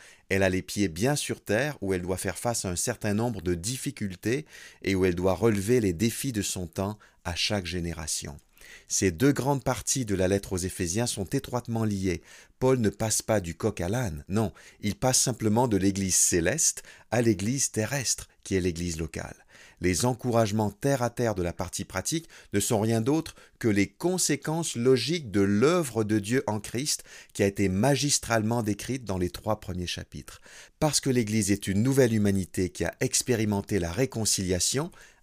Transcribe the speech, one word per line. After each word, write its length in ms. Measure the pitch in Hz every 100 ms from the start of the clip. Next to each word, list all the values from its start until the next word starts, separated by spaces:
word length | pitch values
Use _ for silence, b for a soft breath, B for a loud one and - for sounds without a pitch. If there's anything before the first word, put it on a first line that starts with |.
| B B B
elle 120 | 95
a 80 | 95
les 140 | 92
pieds 240 | - 101 98
bien 280 | 80 123 147
sur 280 | - 113
terre, 340 | - 104 147 -
où 120 | 98
elle 80 | 95
doit 160 | 90 92
faire 220 | 98 -
face 260 | 120 117 98
à 60 |
un 40 | 87
certain 380 | - 110 107
nombre 300 | 101 120 98
de 100 | 85
difficultés 960 | 85 92 131 147 - 104 87 107 135 - B B B
et 140 | - 95
où 100 | 95
elle 80 |
doit 220 | 87 92 87
relever 440 | 113 101 98 123
les 140 | 101
défis 380 | 82 113 - 139
de 100 | 107
son 240 | 95 98 87
temps 320 | - 98 107 b b
à 120 | 90 85
chaque 320 | - 104 87
génération. 680 | 90 85 80 78 - - 71 _ B B B B
Ces 240 | - 98
deux 200 | 80 135
grandes 320 | 131 127 139
parties 420 | 131 123 - 139 110
de 100 | 92
la 120 | 92
lettre 260 | 98 -
aux 40 | 92
Éphésiens 480 | 92 - 87 101 120
sont 200 | - 92
étroitement 580 | 139 - 123 - 113
liées. 400 | 110 101 95 85 B B B -
Paul 220 | 131 131
ne 100 | 101
passe 320 | - 110 -
pas 180 | - 107
du 140 | 85
coq 260 | 85 110 101
à 80 | 87
l'âne, 360 | 120 113 76 -
non, 260 | 101 104 - B B
il 140 | 101 92
passe 260 | 131 123
simplement 460 | - 113 110 107 127
de 100 | 98
l'Église 380 | 98 95 95 -
céleste 680 | - 90 82 151 - - - B B
à 100 | 113
l'Église 480 | 113 92 101 135 -
terrestre, 580 | 107 107 143 113 - - b
qui 120 | - 95
est 60 |
l'Église 360 | 90 82 87 80
locale. 380 | 80 87 - - _ B B B
Les 240 | 180 180 123
encouragements 680 | 120 123 117 110 107 104
terre 320 | - 139 135
à 60 | 120
terre 260 | - 117 95
de 80 |
la 80 | 85
partie 320 | - 90 -
pratique 460 | 98 92 - 165 - B B
ne 80 | 101
sont 180 | - 110
rien 220 | 110 113
d'autre 340 | 113 156 151 - B B
que 80 | 123
les 200 | 101 98
conséquences 920 | - 170 185 - 143 - 160 160 120
logiques 520 | 123 131 117 175 123
de 120 | 101
l'œuvre 640 | 98 101 139 180 139 113 104
de 140 | 110
Dieu 220 | 98 131 -
en 140 | 107
Christ 420 | - 117 151 - - B B
qui 100 | -
a 40 | 101
été 200 | 98 98
magistralement 960 | 95 131 135 143 - - 117 107 120
décrite 400 | 107 101 - 131
dans 140 | 104 92
les 120 | 90
trois 300 | - 110 107
premiers 280 | - 90 87
chapitres. 520 | - - - - - B B B -
Parce 220 | 156 -
que 80 | 139
l'Église 420 | 123 107 110 98
est 160 | 98 -
une 160 | 98
nouvelle 300 | 127 135 123
humanité 560 | 110 101 98 90 - 90
qui 160 | - 85
a 100 | -
expérimenté 760 | 127 - - 113 110 101 - 101
la 140 | 85
réconciliation 1000 | 90 135 113 104 - 92 90 - 127 170 - B B